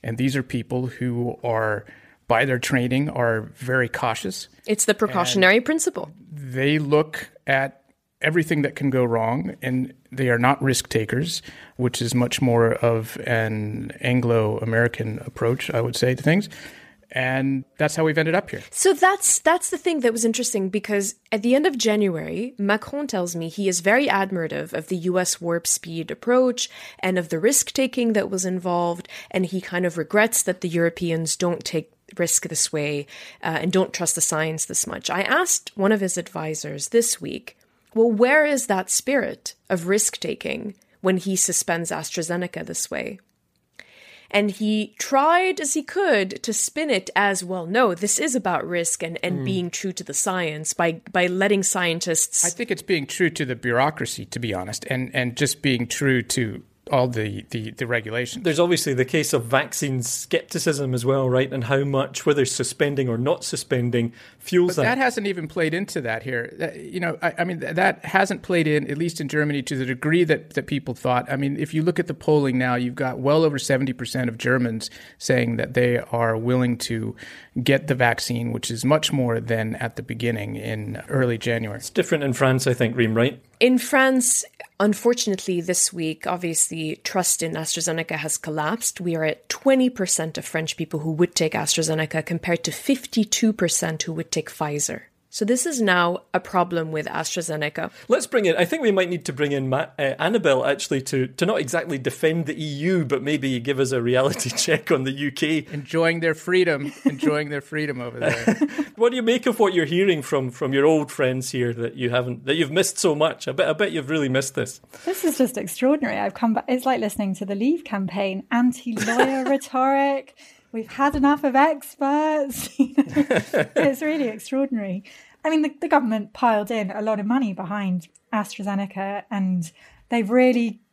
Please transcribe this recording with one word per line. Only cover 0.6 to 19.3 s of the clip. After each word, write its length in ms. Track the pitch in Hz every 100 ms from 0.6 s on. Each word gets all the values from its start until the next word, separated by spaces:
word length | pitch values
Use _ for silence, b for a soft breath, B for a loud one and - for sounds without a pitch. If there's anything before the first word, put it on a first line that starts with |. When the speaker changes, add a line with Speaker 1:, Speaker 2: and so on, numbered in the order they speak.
| 113 127 127
Speaker 1:
who 500 | - 123 120 120 -
are, 440 | 123 113 110 104 - B B B -
by 160 | 117
their 140 | 139 123
training, 500 | - 135 123 127 147
are 320 | 131 117 113 110 -
very 320 | 123 131 120
cautious. 600 | - 123 - - - - _ -
Speaker 2:
It's 180 | 214
the 100 | -
precautionary 640 | 208 208 202 180 202 185 214
Speaker 1:
And 80 |
Speaker 2:
principle. 460 | 247 320 359 - 151 175 -
Speaker 1:
they 480 | 151 135 127 139 156
look 520 | 143 151 156 - - - -
at 340 | 135 139 - _ _ _ _
everything 420 | 151 165 156 151
that 120 | 143
can 140 | - 143
go 160 | 127
wrong, 500 | 123 117 113 127 185 -
and 320 | 131 127 127 - _
they 200 | 127 131
are 80 | 120
not 240 | 127 139
risk 260 | 135 123 -
takers, 540 | 113 107 123 165 - B B B -
which 240 | 123 -
is 140 | 117
much 260 | 123 120 -
more 320 | 131 117 113
of 460 | 113 120 113 113 - -
an 640 | 117 110 107 104 107 - -
Anglo-American 1160 | 127 123 120 117 107 110 113 113 117 - 110 107 -
approach, 440 | - 117 127 -
I 120 | 120
would 120 | 120 -
say, 180 | 127
to 80 | 127
things. 260 | 143 180 208 B B B B B _
And 560 | 127 127 131 139 135 135 -
that's 180 | 151 -
how 80 |
we've 120 | 160 156
ended 180 | 160
up 140 | 175 202
here. 140 | - -
Speaker 2:
So 240 | - 370
that's, 460 | 294 370 392 -